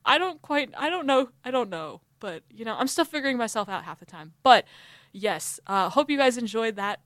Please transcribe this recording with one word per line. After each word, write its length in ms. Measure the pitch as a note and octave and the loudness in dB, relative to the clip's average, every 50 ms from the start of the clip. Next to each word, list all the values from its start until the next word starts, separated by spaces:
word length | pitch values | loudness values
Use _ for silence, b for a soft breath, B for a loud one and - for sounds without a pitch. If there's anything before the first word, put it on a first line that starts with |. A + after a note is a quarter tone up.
| - | 0
I 120 | - C4 D#4 | 2 2 2
don't 240 | F4+ F#4 E4+ D#4 | 2 0 -4 -8
quite, 320 | - - D4 D4 C#4 - - - | -8 -4 -2 -2 -2 -4 -6 -6
I 120 | C#4 D#4 | -4 -4
don't 160 | F4 F#4 D#4 | -4 -2 0
know, 260 | C4+ C4+ C4 C4+ B3+ _ _ - | 2 2 2 2 0 _ _ -10
I 80 | B3+ | -4
don't 180 | C4 B3+ A#3+ G3+ | -2 -2 -2 -4
know. 300 | F3+ E3 D#3+ D3+ - C4+ _ _ _ _ | -6 -8 -10 -10 -12 -14 _ _ _ _
But, 220 | - G3+ E3 D#3+ - _ | -12 -10 -10 -12 -14 _
you 140 | - G#3 A3+ | -18 -14 -10
know, 120 | A3+ G#3+ | -8 -4
I'm 120 | - B3+ C4 | -4 -4 -2
still 160 | - - E4 | 0 -2 -2
figuring 340 | - - D4+ C4+ C4+ C4 A#3+ | -2 -2 -4 -2 -2 -2 0
myself 300 | A#3 G#3 - A3+ G3+ G3 | -2 -2 -2 -4 -4 -4
out 160 | F#3+ - - | -6 -8 -8
half 160 | E3+ D#3 - | -10 -14 -16
the 60 | F3 | -18
time. 280 | - - E3 D#3 E3 D#3+ _ - | -20 -20 -20 -20 -20 -20 _ 6
But 220 | C4 B3 G3 B B B B B B B B B B - | 8 8 8 B B B B B B B B B B -12
yes, 460 | G3 G3+ G#3 F3+ D#3 - - - - - - | -4 -2 -2 -2 -2 -4 -8 -10 -12 -8 -4
uh, 220 | G3 G3 F#3 F#3 | 0 0 0 2
hope 200 | E3 C#4 D4 D4 | 2 2 2 2
you 80 | D4 C#4 | 2 2
guys 200 | C4+ B3+ A#3 B3 | 4 2 2 0
enjoyed 400 | A#3+ G#3 G3+ A3+ A3+ A3+ G#3+ G3+ | -4 -6 -4 -2 -2 -2 -4 -4
that, 240 | G3 G3+ G#3 - _ | -4 -6 -6 -8 _